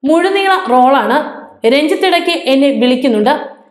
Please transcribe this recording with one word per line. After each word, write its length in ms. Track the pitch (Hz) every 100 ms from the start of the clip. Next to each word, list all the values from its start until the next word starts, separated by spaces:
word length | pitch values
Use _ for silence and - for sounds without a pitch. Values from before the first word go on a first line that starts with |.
മുഴുനീള 480 | 262 330 359 392 381 370 233
റോളാണ്. 460 | 247 254 277 214 269 294 - - - 226
രഞ്ജിത്ത് 400 | 269 302 339 370
ഇടയ്ക്ക് 240 | 349 339
എന്നെ 400 | 339 240 269 277
വിളിക്കുന്നുണ്ട് 760 | 226 247 254 269 214 208 - - - _